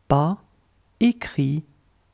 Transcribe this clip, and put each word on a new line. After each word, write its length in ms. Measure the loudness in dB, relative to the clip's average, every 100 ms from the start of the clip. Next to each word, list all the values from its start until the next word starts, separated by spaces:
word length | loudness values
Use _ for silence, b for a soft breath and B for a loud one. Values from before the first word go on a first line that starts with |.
| -2
pas 300 | 0 0 -4 _ _ _ _ _ 0
écrit 640 | 0 0 -6 -4 -2 -4 -8 _ _ _ _